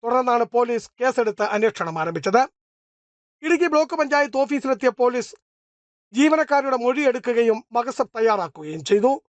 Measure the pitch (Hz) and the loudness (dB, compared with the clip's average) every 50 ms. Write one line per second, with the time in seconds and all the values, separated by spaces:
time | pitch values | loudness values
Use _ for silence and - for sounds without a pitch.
0 | - 233 240 254 254 254 247 240 233 226 - 233 247 233 240 226 - - _ _ | -2 0 0 0 2 2 2 0 0 0 0 0 0 0 -2 -4 -4 -8 _ _
1 | 240 262 254 - 233 220 202 - 208 208 208 208 220 220 202 - 180 165 160 165 | -2 0 0 0 -2 -2 -2 -4 -4 -2 0 0 0 0 0 -2 -6 -6 -4 -4
2 | 156 165 170 165 139 196 190 240 262 - _ _ _ _ _ _ _ _ _ _ | -4 -4 -4 -4 -4 2 2 2 2 2 _ _ _ _ _ _ _ _ _ _
3 | _ _ _ _ _ _ _ _ - 320 349 294 349 339 302 302 311 - 339 320 | _ _ _ _ _ _ _ _ -2 0 0 2 2 2 2 2 0 0 0 -4
4 | 302 277 294 285 285 277 208 269 277 240 285 277 - 262 254 202 - 254 208 - | -2 0 2 0 0 0 0 -2 -2 0 -2 -4 0 -2 -2 -2 -4 -12 -4 -2
5 | 247 247 247 247 214 - - _ _ _ _ _ _ _ _ _ _ _ _ _ | -2 0 0 -2 -6 -8 -14 _ _ _ _ _ _ _ _ _ _ _ _ _
6 | _ _ - 226 285 311 311 311 311 - 285 285 269 277 262 247 233 247 254 277 | _ _ 0 2 4 4 4 2 2 2 0 0 0 0 -2 -2 0 -2 -2 2
7 | 294 269 240 254 - 247 240 226 233 226 220 220 - _ 220 240 240 254 254 - | 0 0 0 0 -2 -2 0 2 2 2 0 -2 -4 _ -4 -4 -4 -4 -4 -4
8 | 247 202 _ 226 220 226 214 202 180 156 - - 151 151 156 156 139 - 202 208 | -6 -6 _ -2 0 2 2 0 -2 -6 -8 -14 -12 -12 -10 -10 -2 2 2 4
9 | 208 254 277 302 _ _ | 4 2 0 0 _ _